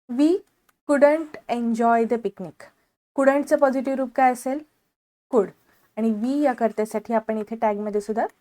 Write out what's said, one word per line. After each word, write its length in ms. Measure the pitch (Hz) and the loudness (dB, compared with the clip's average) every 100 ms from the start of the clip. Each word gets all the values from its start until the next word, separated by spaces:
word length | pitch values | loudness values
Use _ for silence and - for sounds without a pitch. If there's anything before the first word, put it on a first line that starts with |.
| - | -8
"We 240 | 247 302 392 - _ _ _ - | 0 2 2 -4 _ _ _ 0
couldn't 500 | 285 285 311 302 - - | 4 6 4 -4 -12 -6
enjoy 560 | 240 233 226 233 233 226 | -4 -2 0 2 2 2
the 120 | 233 | -2
picnic." 460 | 208 - 175 - - _ _ _ _ | -4 -10 -16 -16 -20 _ _ _ _
कुडंटचं 440 | - 269 277 285 294 | 0 2 2 0 2
पॉझिटिव्ह 400 | 277 262 269 269 | 2 0 -4 -4
रूप 120 | 262 - | -4 2
काय 160 | 254 | 2
असेल? 280 | 247 262 285 311 _ _ _ _ _ - | 2 -6 -8 -10 _ _ _ _ _ -2
कुड. 180 | 233 175 - _ _ _ - | 0 0 -6 _ _ _ -4
आणि 140 | 226 | -2
we 320 | 208 240 285 294 | -2 -2 0 0
या 80 | |
कर्त्यासाठी 600 | 240 233 226 214 220 214 | 0 -2 -2 -4 -6 -2
आपण 240 | 226 220 220 | -4 -2 -6
इथे 180 | 208 226 | -6 -4
टॅगमध्ये 460 | 220 208 208 208 | -2 -2 -4 -4
सुद्धा 260 | 202 220 349 _ | -4 -4 -4 _